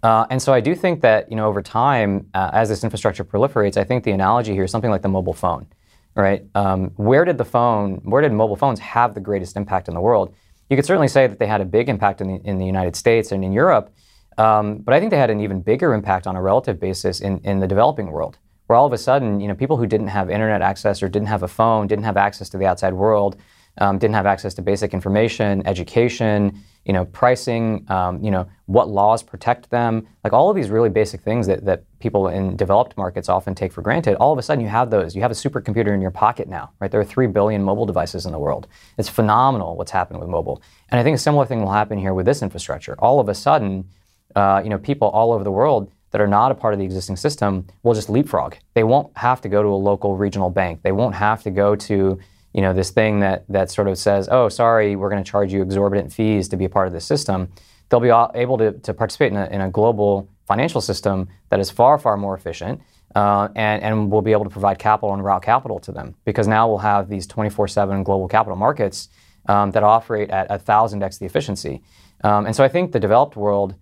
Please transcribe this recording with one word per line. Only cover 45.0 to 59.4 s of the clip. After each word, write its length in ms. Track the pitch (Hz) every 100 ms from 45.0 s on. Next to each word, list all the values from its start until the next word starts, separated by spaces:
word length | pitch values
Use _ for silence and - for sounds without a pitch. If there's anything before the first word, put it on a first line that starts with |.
| 107
all 260 | 107 113
over 100 | 113
the 80 | 98
world 400 | 98 143 127 98 _ _
that 100 | 104
are 60 | 104
not 240 | 101 123
a 40 | 131
part 200 | 113 101
of 40 |
the 60 | 95
existing 300 | 95 90 92
system 500 | 156 147 104 95 90 _
will 140 | 117 110
just 160 | 104
leapfrog. 440 | 110 147 90 64 - _ -
They 80 |
won't 340 | 110 135 - -
have 240 | 120 127
to 80 | 107
go 140 | 104
to 60 | 104
a 60 | 98
local 420 | 98 98 101 95
regional 340 | 101 98 92
bank. 320 | 90 92 82
They 80 | -
won't 240 | 98 120 92
have 260 | 104 110
to 60 | -
go 260 | 95 101 104
to, 440 | - 101 95 92 - _ _
you 80 | -
know, 120 | 95
this 160 | 92 92
thing 300 | - 110 104
that, 240 | 101 95 -
that 200 | 95 92
sort 200 | - 101
of 80 | 92
says, 320 | - 101 95
"Oh, 160 | 127 113
sorry, 480 | - 117 113 104 101
we're 140 | 98
gonna 160 | 101 92
charge 260 | 101 98
you 100 | 98
exorbitant 520 | 95 98 101 101 71
fees 340 | - 110 104 90
to 80 | 92
be 80 |
a 60 | 92
part 180 | 101 92
of 60 |
this 100 | 87
system." 460 | - 143 - 95 92 - _ _ _
They'll 100 | 120
be 80 | 120
a-, 240 | 117 117
able 240 | - 123 127
to, 120 | 110
to 220 | - -
participate 400 | 104 110 - 139
in 40 |
a, 80 | 101